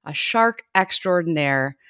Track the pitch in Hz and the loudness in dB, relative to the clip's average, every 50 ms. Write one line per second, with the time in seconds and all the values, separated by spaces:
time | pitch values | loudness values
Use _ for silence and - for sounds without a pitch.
0 | - 147 147 - - - - 226 226 233 226 - - _ - 190 185 - - - | -14 -12 -8 -6 -4 -2 2 2 2 2 2 -2 -8 _ 0 0 0 0 -2 -4
1 | - 190 180 180 165 165 165 151 143 139 135 135 131 139 139 _ _ _ | 0 0 0 0 0 0 0 0 0 0 0 0 0 -2 -6 _ _ _